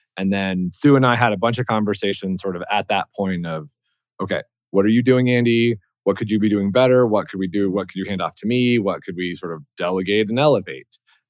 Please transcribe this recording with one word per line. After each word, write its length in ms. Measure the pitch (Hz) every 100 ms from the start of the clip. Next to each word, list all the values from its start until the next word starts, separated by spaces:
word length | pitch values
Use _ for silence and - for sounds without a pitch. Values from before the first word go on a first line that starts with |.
| _ -
And 120 | 98
then 380 | 98 95 92 90
Sue 260 | - 147 135
and 100 | 127
I 100 | 120
had 160 | 120
a 60 | 104
bunch 200 | 117 120
of 60 |
conversations 800 | 120 110 104 98 101 98 95 92
sort 140 | 98 87
of 60 | -
at 180 | 104 95
that 220 | 98 - -
point 300 | 98 90 85
of, 240 | 80 73 _ _ _ _ -
"Okay, 220 | 95 82 - _ _
what 140 | 95
are 40 | 101
you 160 | 117
doing, 260 | 120 127 123
Andy? 460 | 123 120 117 117 110 _ _
What 140 | 98 98
could 160 | 107
you 80 | 107
be 80 | 107
doing 240 | 104 98
better? 340 | 123 127 127 120
What 220 | 104 -
could 100 | 95
we 80 | 92
do? 240 | 98 98
What 180 | 95 90
could 60 |
you 120 | 95 95
hand 140 | 95
off 140 | 85 -
to 100 | 104
me? 300 | 123 123 120
What 220 | 98 82
could 100 | - 87
we 200 | 90 85
sort 160 | 90
of 100 | 80 73 -
delegate 520 | 87 92 95 104 104
and 80 | 120
elevate 600 | 151 113 90 67 - - _ _